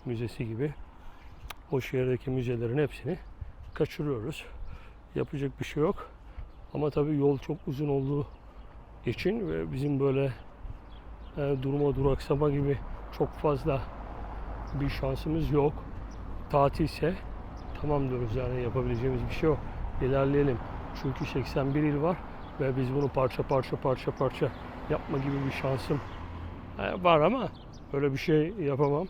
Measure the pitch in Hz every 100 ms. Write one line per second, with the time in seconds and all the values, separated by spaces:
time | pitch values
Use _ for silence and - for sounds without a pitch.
0 | - 117 117 - 117 113 147 143 - -
1 | - - - - - - - 135 - 131
2 | 127 127 - 131 123 120 117 131 143 -
3 | 135 180 - - - - - - 156 -
4 | 151 123 113 - - - - - - -
5 | - 139 131 147 139 - - 151 160 -
6 | - - - - - - - 139 147 151
7 | 147 151 143 135 - 147 - 135 151 139
8 | 135 143 143 - - - - - - -
9 | - 113 180 226 180 160 160 139 147 139
10 | 139 135 139 120 - - - - - -
11 | - - - - 143 139 135 143 143 131
12 | 135 131 - 143 151 143 143 139 - -
13 | - - 143 - 160 139 147 135 - -
14 | - - - - - - - 135 139 -
15 | 135 135 160 160 139 147 143 - - -
16 | - - - - - 147 139 - 151 -
17 | 156 190 - - - - - - 147 143
18 | 135 123 120 123 123 127 120 117 123 120
19 | 131 123 120 - 160 135 - - - -
20 | 127 135 139 143 143 120 - - - -
21 | 143 127 151 139 120 151 135 139 151 143
22 | 160 175 - - - - 135 131 127 135
23 | 143 139 131 - 123 135 120 - 139 127
24 | - - 127 - 135 - - - - 151
25 | - 143 139 139 135 - 135 135 - 143
26 | - - - - - - - - 95 -
27 | 175 160 160 254 202 - - - - 139
28 | 143 135 - 156 156 220 143 135 143 143